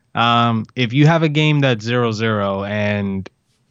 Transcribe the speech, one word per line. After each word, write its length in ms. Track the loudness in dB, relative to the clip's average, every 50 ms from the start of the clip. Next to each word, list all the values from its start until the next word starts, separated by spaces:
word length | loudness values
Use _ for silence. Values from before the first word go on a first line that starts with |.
| _ _ -2
Um, 500 | 0 2 2 4 2 2 2 0 -2 -4 -6 -4
if 160 | -4 -4 0
you 140 | 2 4 4
have 160 | 4 4 2 2
a 40 | 0
game 320 | 0 2 2 2 2 2
that's 240 | 2 0 0 -2 -2
zero 280 | -2 -2 0 0 -2
zero 500 | -2 -2 -2 -2 0 0 -2 -2 -2 -4 -4
and 640 | -4 -4 -2 -2 -2 -2 -2 -4 -4 -6 -6 -8 -12 _ _ _ _ _ _ _ _